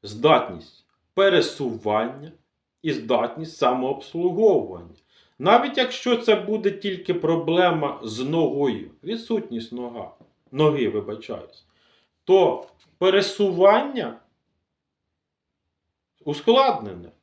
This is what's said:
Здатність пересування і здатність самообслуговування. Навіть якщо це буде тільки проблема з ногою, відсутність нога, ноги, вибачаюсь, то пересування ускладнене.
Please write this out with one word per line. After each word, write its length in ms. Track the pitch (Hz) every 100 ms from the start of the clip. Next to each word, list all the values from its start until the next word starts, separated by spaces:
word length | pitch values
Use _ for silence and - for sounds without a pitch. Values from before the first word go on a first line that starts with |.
Здатність 800 | 101 107 143 147 - 87 - _ _ _ _
пересування 1160 | - 196 180 - - 131 113 107 107 117 135 151 - _ _ _ _ 160
і 60 |
здатність 640 | 127 113 113 117 - 160 -
самообслуговування. 1400 | 135 127 127 - - 165 180 175 220 165 98 87 85 - _ _ _ _
Навіть 400 | 143 233 262 254
якщо 380 | 247 - 247 233
це 180 | 226
буде 360 | 208 185 214 196
тільки 440 | 196 202 180 -
проблема 880 | 170 160 165 160 170 180 160 143 -
з 220 | 113 110
ногою, 680 | 135 165 156 139 143 110 - _
відсутність 680 | 156 226 - 220 - 117 113
нога, 380 | 120 123 117 90 _ _ _ _
ноги, 360 | 131 151 139 110
вибачаюсь, 800 | 104 95 107 - 107 - _ _ _ _ _ _ _
то 420 | - 190 170 - - _ _ _
пересування 1160 | 185 196 196 - 202 175 196 214 294 262 139 - _ _ _ _ _ _ _ _ _ _ _ _ _ _ _ _ _ _ _ _
ускладнене. 880 | - 147 - 247 269 - 208 127 85 _